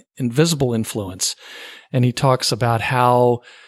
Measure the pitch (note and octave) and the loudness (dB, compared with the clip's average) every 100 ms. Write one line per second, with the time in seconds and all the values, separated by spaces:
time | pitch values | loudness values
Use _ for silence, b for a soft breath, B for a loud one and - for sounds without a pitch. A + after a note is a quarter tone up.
0 | _ - B2 A#2+ E3 D3+ C3 A2+ A2 A2+ | _ -6 -2 0 0 0 0 -2 -4 -6
1 | G2 F#2 - - B B B B B C3 | -8 -6 -8 -8 B B B B B 2
2 | B2 - C3+ B2+ - A2+ A#2 A#2 A2 B2 | 2 2 0 0 -2 -2 0 0 0 2
3 | B2 B2 B2 A#2+ B B | 4 4 4 2 B B